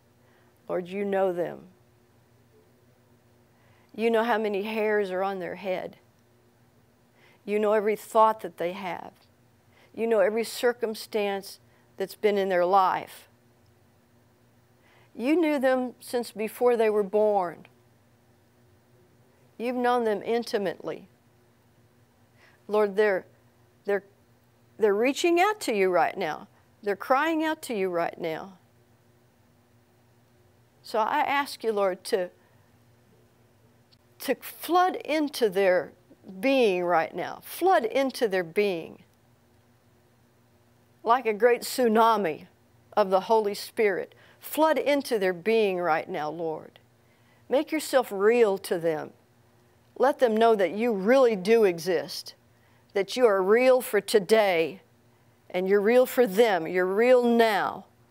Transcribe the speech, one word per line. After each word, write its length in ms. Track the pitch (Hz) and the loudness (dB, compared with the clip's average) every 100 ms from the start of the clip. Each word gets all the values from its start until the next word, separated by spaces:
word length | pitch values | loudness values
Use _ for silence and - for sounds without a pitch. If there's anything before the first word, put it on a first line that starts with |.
| _ _ _ _ _ _ - | _ _ _ _ _ _ -10
Lord, 200 | 175 175 | -8 -8
you 180 | 196 202 | -8 -4
know 260 | 190 190 | 0 0
them. 300 | 175 151 143 185 _ _ _ _ _ _ _ _ _ _ _ _ _ _ _ _ _ _ _ _ _ _ - | -2 -6 -8 -18 _ _ _ _ _ _ _ _ _ _ _ _ _ _ _ _ _ _ _ _ _ _ -4
You 140 | 226 | 0
know 140 | 226 | 0
how 140 | 233 214 | 0 -2
many 260 | 220 196 | -2 -4
hairs 480 | 214 220 214 214 196 | -4 -4 -2 0 -2
are 120 | 185 | -4
on 160 | 196 196 | -4 -6
their 160 | 170 180 | -10 -10
head. 420 | 190 185 - - _ _ _ _ _ _ _ _ _ _ _ _ _ _ - | -8 -6 -8 -16 _ _ _ _ _ _ _ _ _ _ _ _ _ _ -6
You 140 | 208 | -2
know 140 | 208 | 2
every 220 | 214 208 208 | 0 0 -4
thought 460 | - 226 220 220 | 0 4 4 2
that 160 | 180 - | -6 -6
they 160 | 175 | -6
have. 380 | 190 190 - - - _ _ _ _ _ _ _ | -6 -10 -10 -14 -20 _ _ _ _ _ _ _
You 120 | - 226 | -6 0
know 140 | 220 | 2
every 240 | 190 220 | 2 0
circumstance 1160 | 214 - 247 233 220 220 - 220 202 196 190 - _ _ _ - | -4 -2 -2 -2 -4 -6 -6 -4 -2 -4 -8 -18 _ _ _ -10
that's 180 | 190 - | -10 -2
been 220 | 208 202 | 0 2
in 120 | 190 | 2
their 160 | 180 175 | 2 4
life. 640 | 196 185 139 - - - _ _ _ _ _ _ _ _ _ _ _ _ _ _ _ _ _ _ - | 4 2 0 -6 -16 -20 _ _ _ _ _ _ _ _ _ _ _ _ _ _ _ _ _ _ -6
You 200 | 240 320 | 0 2
knew 220 | 311 294 | 2 0
them 360 | 262 254 254 - | 0 0 -2 -10
since 320 | - 247 226 | -8 -6 -6
before 460 | 196 214 - 247 240 | -8 -8 0 2 2
they 120 | 220 | 2
were 140 | 208 | 0
born. 640 | 196 214 214 202 175 151 - _ _ _ _ _ _ _ _ _ _ _ _ _ _ _ _ _ _ - | 0 2 2 2 -2 -6 -18 _ _ _ _ _ _ _ _ _ _ _ _ _ _ _ _ _ _ -10
You've 180 | 233 254 | -6 -2
known 280 | 240 247 | 0 2
them 180 | 226 202 | 0 -2
intimately. 880 | - 233 226 220 190 - 160 151 190 _ _ _ _ _ _ _ _ _ _ _ _ _ _ _ - | -2 -4 -2 -4 -4 -6 -10 -12 -16 _ _ _ _ _ _ _ _ _ _ _ _ _ _ _ -2
Lord, 280 | 208 208 190 | 0 2 2
they're, 300 | 214 185 - _ _ _ _ _ - | 2 0 -4 _ _ _ _ _ -4
they're, 180 | 202 - _ _ _ _ _ _ - | -4 -6 _ _ _ _ _ _ 0
they're 180 | 214 202 | 2 2
reaching 460 | 247 277 349 339 | 0 0 0 2
out 180 | 392 427 | 2 0
to 140 | - 214 | -2 0
you 140 | 190 | 2
right 260 | 175 151 - | 2 0 -2
now. 320 | 170 151 - _ _ _ | -6 -8 -12 _ _ _
They're 140 | 202 190 | -6 -4
crying 480 | - 262 311 320 | 0 0 0 -2
out 180 | 320 311 | -2 -4
to 100 | - | -6
you 160 | 220 190 | -4 -4
right 280 | 170 170 - | -2 -4 -6
now. 360 | 165 156 185 185 _ _ _ _ _ _ _ _ _ _ _ _ _ _ _ _ _ _ _ _ _ _ | -8 -8 -12 -20 _ _ _ _ _ _ _ _ _ _ _ _ _ _ _ _ _ _ _ _ _ _
So 180 | - 220 | -8 -4
I 200 | 214 294 | -2 -2
ask 420 | - 277 285 - | -2 -2 -4 -6
you, 120 | 220 | -4
Lord, 320 | 208 196 185 - | 0 -2 -2 -4
to, 240 | 202 180 - _ _ _ _ _ _ _ _ _ _ _ _ _ _ _ _ _ - | -4 -4 -10 _ _ _ _ _ _ _ _ _ _ _ _ _ _ _ _ _ -8
to 160 | - 247 | -4 -4
flood 600 | - - - 349 370 - | -8 -14 -2 0 0 -2
into 520 | - 311 285 - 220 | -4 -2 -2 -2 -2
their 420 | 185 196 180 143 - _ - 220 190 | 2 2 2 -2 -10 _ -20 -20 -6
being 460 | 247 269 226 180 175 | 0 2 2 0 0
right 280 | 170 160 | 0 -2
now. 280 | 175 135 - | -6 -10 -12
Flood 400 | - - 349 359 | -16 -4 2 2
into 460 | 247 269 269 - 226 | 2 -2 -2 -2 -2
their 160 | 185 165 | -2 -2
being. 580 | 160 202 170 - - _ _ _ _ _ _ _ _ _ _ _ _ _ _ _ _ _ _ _ _ | -2 -2 -2 -8 -18 _ _ _ _ _ _ _ _ _ _ _ _ _ _ _ _ _ _ _ _
Like 220 | - 247 226 | 0 0 0
a 80 | |
great 300 | 208 240 233 | 2 2 2
tsunami 800 | - - 240 214 226 220 185 151 - _ _ _ _ - | -2 0 2 4 4 4 0 -4 -12 _ _ _ _ -2
of 140 | 196 | 2
the 120 | 185 | 2
Holy 340 | 190 226 208 202 | 2 2 0 -4
Spirit. 600 | - - 208 170 147 - - _ | -8 -2 0 0 -6 -14 -20 _
Flood 380 | - - 320 269 | -8 0 2 2
into 420 | - 285 269 226 | 0 0 0 -2
their 140 | 185 | -2
being 460 | 175 190 226 208 180 | -2 0 2 2 0
right 280 | 175 156 - | 0 -2 -2
now, 220 | 180 151 | -8 -8
Lord. 500 | 160 165 156 - - _ _ _ _ _ _ - | -6 -8 -8 -12 -20 _ _ _ _ _ _ -4
Make 240 | 254 311 | -2 -2
yourself 340 | 311 - 269 240 | -6 0 0 0
real 480 | 202 208 240 220 196 | 0 2 4 4 0
to 200 | - 185 | -4 -4
them. 320 | 165 151 139 - _ _ _ _ _ _ _ - | -2 -4 -6 -16 _ _ _ _ _ _ _ -2
Let 220 | 254 294 | 0 2
them 180 | 247 214 | 0 4
know 180 | 233 220 | 4 4
that 160 | 175 | 0
you 220 | 202 240 | -2 -4
really 420 | 202 190 269 247 208 | -2 2 4 4 2
do 300 | 180 233 202 | 2 4 4
exist, 680 | 175 165 165 147 - - - _ _ _ _ _ | 0 -2 -4 -4 -10 -16 -20 _ _ _ _ _
that 240 | 202 190 254 | -4 -4 2
you 80 | 247 | 4
are 180 | 196 | 4
real 380 | 185 226 254 254 | 4 4 6 4
for 180 | - 208 | 2 -2
today, 800 | - 220 175 220 202 170 160 190 _ _ _ _ _ _ - | 0 0 4 4 4 2 0 -6 _ _ _ _ _ _ -8
and 180 | 180 190 | -4 2
you're 140 | 202 | 2
real 240 | 202 247 254 | 4 4 4
for 200 | - 233 | 2 2
them, 420 | 185 233 180 160 | 2 2 2 -2
you're 180 | 180 185 | -2 0
real 380 | 196 240 254 | 2 4 4
now, 640 | 240 233 226 196 139 139 - _ _ | 4 4 4 2 -2 -6 -14 _ _